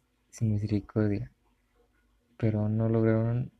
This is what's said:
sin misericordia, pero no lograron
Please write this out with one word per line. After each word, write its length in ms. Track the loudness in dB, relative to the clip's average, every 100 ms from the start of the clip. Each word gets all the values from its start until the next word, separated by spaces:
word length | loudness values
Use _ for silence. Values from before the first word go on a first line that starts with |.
| _ _ _
sin 200 | -4 -2
misericordia, 800 | 0 0 -2 -2 -2 0 -2 -6 _ _ _ _ _ _ _ _ _ _ _
pero 300 | -2 0 -2
no 220 | 0 0
lograron 640 | 2 2 2 2 -2 -4 -10